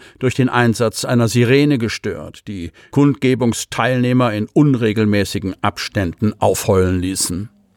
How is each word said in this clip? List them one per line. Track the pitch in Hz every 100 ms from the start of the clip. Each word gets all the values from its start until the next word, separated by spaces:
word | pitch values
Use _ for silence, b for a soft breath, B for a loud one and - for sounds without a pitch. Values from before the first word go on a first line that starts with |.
| B B
durch | 131
den | - 127
Einsatz | 120 120 107 113 - -
einer | 123 113
Sirene | 113 120 135 147 139
gestört, | 113 - 107 80 82 - -
die | 101 82 b b
Kundgebungsteilnehmer | - 143 135 127 127 120 110 - - 117 127 123 127 120
in | 107 107
unregelmäßigen | - 147 127 113 107 107 104 95 101 95 -
Abständen | 104 - - - 90 - 107 -
aufheulen | 104 95 - 95 92 92
ließen. | 90 95 - 90 107 - _